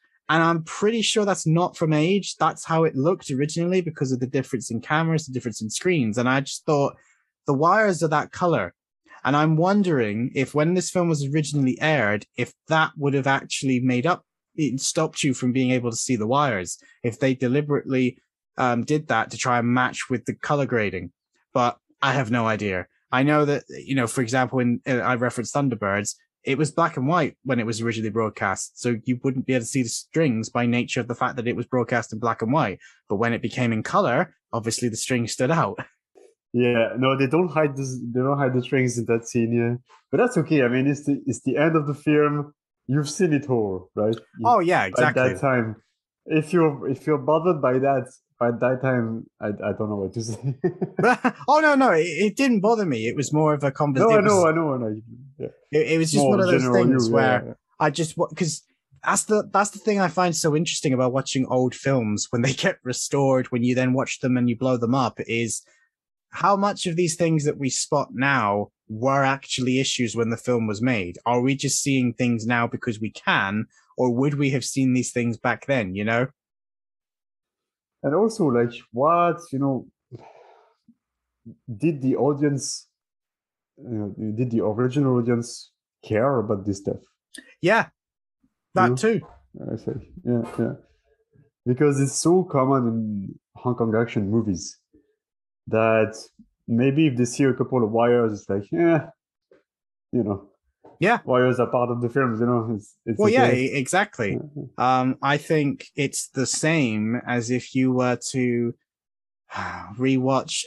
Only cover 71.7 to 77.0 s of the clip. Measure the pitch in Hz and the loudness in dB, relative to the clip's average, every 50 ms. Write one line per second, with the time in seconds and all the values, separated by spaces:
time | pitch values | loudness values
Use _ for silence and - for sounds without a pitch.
71.7 | - - - 147 139 131 127 123 113 - 127 120 120 113 110 113 123 117 117 117 | -2 -2 -2 0 0 2 2 0 0 0 0 0 0 0 0 0 0 0 0 -2
72.7 | - 117 - - 110 107 110 107 - - - - 185 143 104 98 101 107 107 - | -4 -6 -6 -6 -6 -6 -6 -10 -10 -8 -4 -2 0 0 0 0 -2 -4 -4 -6
73.7 | _ _ _ _ - - 127 127 120 120 135 151 143 139 147 139 135 131 120 - | _ _ _ _ -4 -2 0 0 2 2 0 0 0 0 0 0 0 -2 -4 -4
74.7 | - 135 135 131 127 127 120 - - 123 120 120 113 107 - 127 117 - - - | -2 0 0 2 2 0 0 -2 -2 -2 -2 -2 -2 -2 -2 -2 -2 -2 -2 -2
75.7 | 139 131 110 92 90 98 104 110 113 117 127 131 _ _ _ _ _ _ _ _ | -2 -2 -2 -2 -4 -4 -2 0 0 0 0 -2 _ _ _ _ _ _ _ _
76.7 | _ _ _ _ _ _ | _ _ _ _ _ _